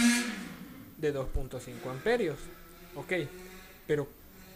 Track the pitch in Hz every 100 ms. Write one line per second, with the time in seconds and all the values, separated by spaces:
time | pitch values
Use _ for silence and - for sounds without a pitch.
0 | 240 240 226 - - - - - - -
1 | 156 135 131 147 135 127 127 120 127 131
2 | 214 240 175 135 - - - - - -
3 | - 180 143 - - - - - - 151
4 | 135 - - - -